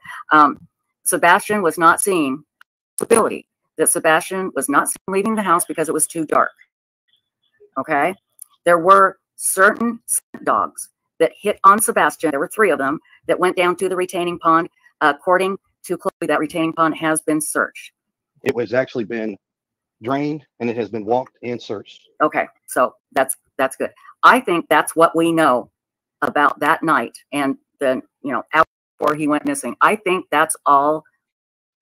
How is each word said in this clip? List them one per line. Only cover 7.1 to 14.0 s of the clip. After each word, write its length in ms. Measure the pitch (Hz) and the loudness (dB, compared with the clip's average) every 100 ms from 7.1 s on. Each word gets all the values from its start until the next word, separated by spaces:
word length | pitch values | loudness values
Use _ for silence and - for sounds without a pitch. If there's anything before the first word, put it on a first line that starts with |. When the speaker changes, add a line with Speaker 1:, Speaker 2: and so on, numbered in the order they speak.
| _ _ _ _ _ _ - | _ _ _ _ _ _ -12
Speaker 1:
Okay? 380 | 135 147 151 196 _ - - _ | -4 -2 -2 -6 _ -20 -20 _
There 160 | - 175 | 0 2
were 400 | 170 196 190 - _ - | 6 6 4 0 _ -10
certain 640 | - - 196 220 233 233 - | -6 2 2 2 -4 -6 -6
scent 400 | - - - - | -8 -8 -8 -2
dogs 440 | 113 95 - - _ _ - | 0 -2 -6 -18 _ _ -2
that 120 | 160 - | -2 -2
hit 220 | 208 202 | -6 4
on 180 | 262 220 | 6 6
Sebastian. 500 | 226 214 160 - 156 | 2 0 0 0 -4
There 80 | 143 | -4
were 80 | 175 | -4
three 220 | - 208 | 0 2
of 60 | 143 | 2
them 200 | 135 156 _ _ - | -2 -4 _ _ -4
that 120 | 160 | 0
went 180 | 180 185 | 0 0
down 180 | 175 180 | 0 0
to 120 | 190 | -2
the 60 | |
retaining 440 | 180 | -4